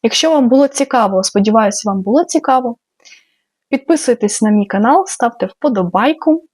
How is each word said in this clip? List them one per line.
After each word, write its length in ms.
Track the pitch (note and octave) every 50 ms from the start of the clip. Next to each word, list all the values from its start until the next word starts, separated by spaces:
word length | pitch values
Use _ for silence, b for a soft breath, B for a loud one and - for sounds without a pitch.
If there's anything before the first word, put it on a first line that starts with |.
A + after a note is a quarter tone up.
| -
Якщо 280 | - - - - D#4+
вам 180 | D#4+ D4 B3+ A#3
було 180 | B3 C4+ C#4+
цікаво, 560 | C4+ C#4 - C#4 C4+ - B3 A3 G3 F#3+ F#3 F#3+
сподіваюся, 640 | - - G3+ G3+ G#3+ G#3+ A3+ G#3+ G3+ G#3 - - G#3+
вам 120 | G3 G3
було 240 | F#3+ G3+ A#3 D4+ F4
цікаво, 500 | F4 - D#4 - - C4 C4 B3 A#3 A#3 _ _ _ _ b b b b b b b b b b _ _ _ _ _
підписуйтесь 720 | C#4 C4+ - - E4 D4 - - A#3 - G#3+ G#3 - -
на 80 | A3 G#3+
мій 160 | G#3 G#3 G3+
канал, 400 | G3+ - G3 G#3+ A#3 D4 F#4 F#4+
ставте 380 | F#4 - - A#3+ A#3 A#3 - -
вподобайку 1000 | F#3+ - _ - D4+ A#3 G3 F3+ F3 F3+ F#3+ A3+ C#4+ D#4 D#4 - D#4+ D#4 E4 E4+ _